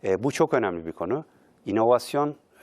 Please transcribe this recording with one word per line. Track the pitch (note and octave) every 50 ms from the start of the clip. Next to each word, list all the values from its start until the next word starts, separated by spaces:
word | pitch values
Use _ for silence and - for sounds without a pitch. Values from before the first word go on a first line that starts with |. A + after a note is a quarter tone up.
| -
E, | G2+ F#2+ F#2 A2+
bu | D3
çok | - - E3 D3+ -
önemli | C3 A2+ G2 F2 E2+ D#2+
bir | E2
konu. | D#2+ - F2 F2+ A#2+ D3+ D#3+ - _ _ _ _ _ _ _
İnovasyon, | - G2 A2 A2 A#2 B2 A#2+ - - - C#3+ D3 D3 D3 - _ _ _ _